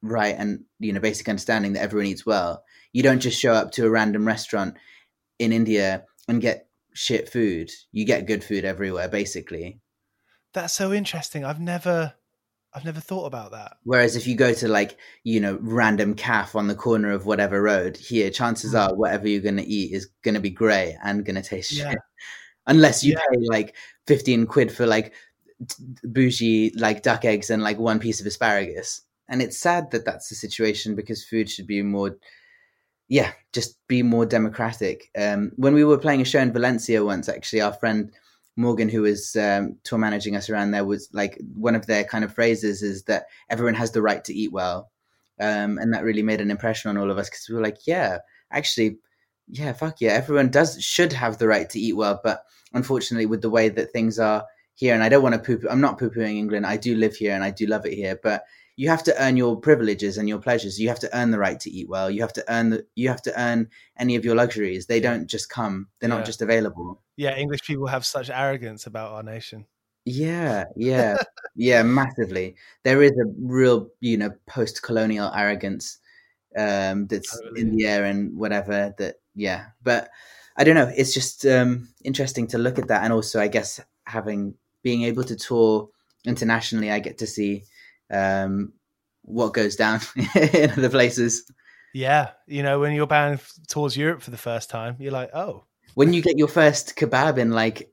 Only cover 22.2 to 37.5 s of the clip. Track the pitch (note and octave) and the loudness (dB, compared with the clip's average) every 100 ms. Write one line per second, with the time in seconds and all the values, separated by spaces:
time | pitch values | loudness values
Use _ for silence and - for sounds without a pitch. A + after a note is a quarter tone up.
22.2 | - - - _ B2+ D#3 D3+ - C#3 D#3+ | -20 -20 -20 _ 4 6 8 6 2 2
23.2 | D3 B2 A2+ A2 A2 - - _ - C#3+ | 2 0 2 -2 -2 -10 -20 _ 0 2
24.2 | C3 A#2 A2 C#3+ A#2 - A#2 A2 A2 - | 4 2 2 2 2 2 2 2 0 -12
25.2 | _ _ _ - B2+ - B2+ B2+ A#2+ B2+ | _ _ _ -18 -14 -14 -16 -14 -4 2
26.2 | B2+ A#2 A2+ A2 A2 A2+ A2 G#2 B2+ A2 | 2 2 2 4 2 2 0 2 0 2
27.2 | A#2 G#2 - A2 G#2+ G#2+ A2+ A2 A2+ G#2 | 2 0 0 -2 0 0 0 0 -2 -4
28.2 | G#2 - A2+ G2+ F2+ D#2 - - _ _ | -6 -2 0 2 -2 -8 -10 -12 _ _
29.2 | - C3 A#2+ - F3 F3 D#3 A2+ A2 - | -6 -4 -4 0 0 0 0 -4 -4 -8
30.2 | - - G#2 - G#2+ G#2 A2 G#2 G#2 A2 | -10 -12 -8 -2 -2 -2 -4 -6 -8 -10
31.2 | - A2+ G#2 - F#2+ G2+ G2+ G2+ G2 G2 | -4 -4 -2 -6 -6 -4 -2 -2 -4 -6
32.2 | _ _ _ _ _ _ _ _ - C3+ | _ _ _ _ _ _ _ _ 0 2
33.2 | G#2 - _ B2 - _ - B2 A#2+ A#2 | 2 -4 _ -6 -6 _ -2 2 4 2
34.2 | A2 A2+ G#2+ G#2 A2+ A#2 G2 - - G#2 | 2 2 0 -2 -6 -4 -6 -6 -8 -4
35.2 | G#2 G2+ G#2 - C3+ D3 D3+ C#3+ D3+ C#3 | -2 -2 -4 2 4 6 6 6 4 2
36.2 | B2+ C#3+ B2+ A#2+ B2+ A2+ - A2 G#2 F#2 | 2 2 2 2 0 0 2 2 2 -2
37.2 | - - - | -4 -8 -2